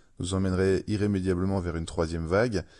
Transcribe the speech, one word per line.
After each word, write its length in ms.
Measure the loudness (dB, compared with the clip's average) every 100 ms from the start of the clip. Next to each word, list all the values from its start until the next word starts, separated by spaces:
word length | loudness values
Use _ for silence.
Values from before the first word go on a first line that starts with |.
| _ -8
nous 160 | -2 0
emmènerait 480 | 0 2 2 2 0
irrémédiablement 720 | 0 0 0 0 0 0 0
vers 160 | -2 -4
une 100 | -6
troisième 420 | -2 -2 -2 0
vague. 360 | 2 2 -2 -6